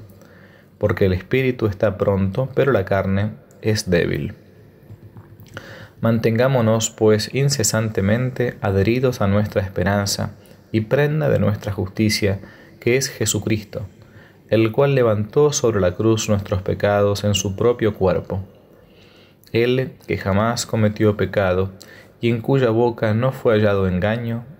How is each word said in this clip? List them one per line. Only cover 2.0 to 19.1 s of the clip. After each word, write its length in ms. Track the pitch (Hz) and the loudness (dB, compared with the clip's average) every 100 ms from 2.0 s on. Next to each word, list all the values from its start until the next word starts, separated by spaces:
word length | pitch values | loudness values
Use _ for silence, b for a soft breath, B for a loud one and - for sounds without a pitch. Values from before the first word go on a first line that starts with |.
| 101 98 95 101 104 - | 0 0 0 -2 -4 0
pero 160 | 131 | 2
la 140 | 110 95 | 2 0
carne 460 | 98 95 98 107 - - - | 0 0 0 -2 -6 -18 -6
es 280 | 110 107 92 | -2 -2 0
débil. 440 | 85 - 90 - - - - - - - - - - - - - B B B B B | 0 0 -2 -6 -10 -20 -20 -20 -20 -20 -20 -20 -20 -20 -20 -20 B B B B B
Mantengámonos, 880 | 117 117 113 113 131 131 110 113 - | 0 2 2 2 2 2 2 2 -2
pues, 400 | - 107 107 - | 2 4 4 0
incesantemente 1200 | 131 139 135 110 110 113 104 98 117 127 127 123 - | -2 0 0 0 0 -2 0 0 0 0 -2 -4 -2
adheridos 600 | 104 98 98 123 127 123 | 0 2 2 2 0 0
a 60 | 98 | 0
nuestra 340 | 104 107 107 | 0 0 -2
esperanza 720 | 95 104 98 101 101 - 98 - B B B | -4 -2 0 0 -2 -4 -6 -8 B B B
y 100 | 110 | -4
prenda 480 | 107 135 147 151 143 | 0 0 0 0 0
de 100 | 104 | 0
nuestra 340 | 101 104 104 | 0 -2 -4
justicia, 640 | 98 98 - 107 104 98 95 B B B B | -6 -6 0 0 0 -2 -2 B B B B
que 160 | 117 131 | 0 0
es 140 | - | -2
Jesucristo, 760 | - 113 101 - 110 - - 104 - B B B B B | -4 -4 -2 -2 -4 -4 -12 -12 -16 B B B B B
el 220 | 110 113 | 2 2
cual 240 | 123 139 135 | 2 2 4
levantó 560 | 117 107 107 147 147 | 2 2 0 2 2
sobre 300 | 143 117 104 | 2 0 2
la 140 | 90 87 | 0 2
cruz 340 | 110 110 - | 2 2 0
nuestros 320 | 101 95 98 | -2 -2 -4
pecados 640 | 98 95 101 101 101 101 | -2 -2 0 2 2 0
en 100 | 104 | 0
su 220 | 101 101 98 | -2 -2 0
propio 380 | 117 120 110 - | 0 2 0 0
cuerpo. 480 | 92 80 - 98 95 - - - B B B | 0 0 -2 -8 -8 -16 -20 -20 B B B